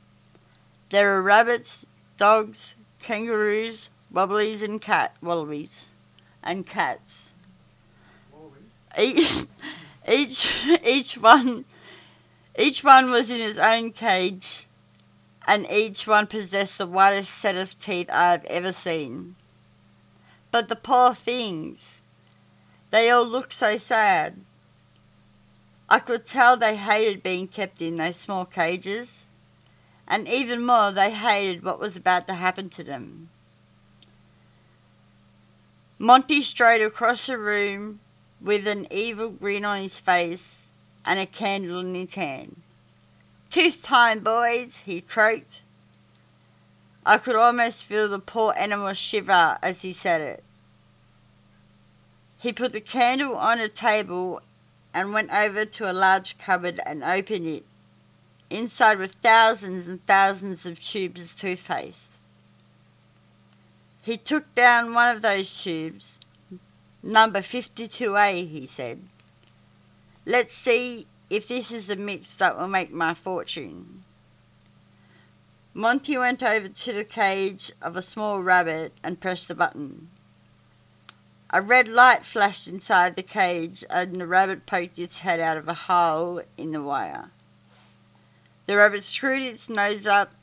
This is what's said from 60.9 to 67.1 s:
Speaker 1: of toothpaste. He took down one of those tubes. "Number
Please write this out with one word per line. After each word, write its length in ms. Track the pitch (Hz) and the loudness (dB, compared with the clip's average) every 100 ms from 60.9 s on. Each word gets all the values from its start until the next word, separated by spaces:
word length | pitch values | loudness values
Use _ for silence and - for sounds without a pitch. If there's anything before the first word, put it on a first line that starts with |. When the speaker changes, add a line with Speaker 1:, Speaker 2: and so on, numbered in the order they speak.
| 208 185 175 | -6 -6 -8
Speaker 1:
of 180 | 170 - | -16 -10
toothpaste. 760 | 196 185 - 156 69 - - _ _ _ _ _ _ _ _ _ _ _ _ _ _ _ _ _ _ _ | -6 -6 -6 -8 -8 -14 -18 _ _ _ _ _ _ _ _ _ _ _ _ _ _ _ _ _ _ _
He 140 | - 226 | -8 -6
took 380 | - 302 302 | -2 -4 -2
down 400 | - 247 240 233 | 4 6 6 2
one 200 | 233 240 | 2 2
of 80 | 226 | 2
those 400 | 220 196 190 - | 0 0 -2 -6
tubes. 560 | 196 160 160 196 - - - _ - 185 _ _ _ _ | -6 -6 -8 -12 -20 -20 -20 _ -20 -20 _ _ _ _
"Number 400 | - | 0